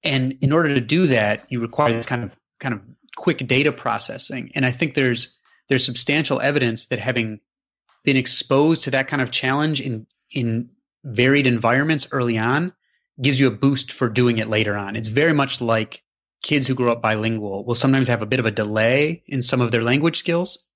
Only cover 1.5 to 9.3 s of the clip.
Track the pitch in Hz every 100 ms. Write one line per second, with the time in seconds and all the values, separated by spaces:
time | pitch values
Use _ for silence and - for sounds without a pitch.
1.5 | 120 117 - 147 117 113 123 107 - _
2.5 | _ 139 107 98 - _ - - 156 123
3.5 | 127 147 - 123 110 - - - 131 -
4.5 | - 131 123 160 - 131 117 - _ _
5.5 | _ _ 135 - 123 - 147 151 135 131
6.5 | 143 127 113 - 120 104 123 113 107 _
7.5 | _ _ _ _ _ - 131 127 - -
8.5 | 135 151 165 - 131 135 143 123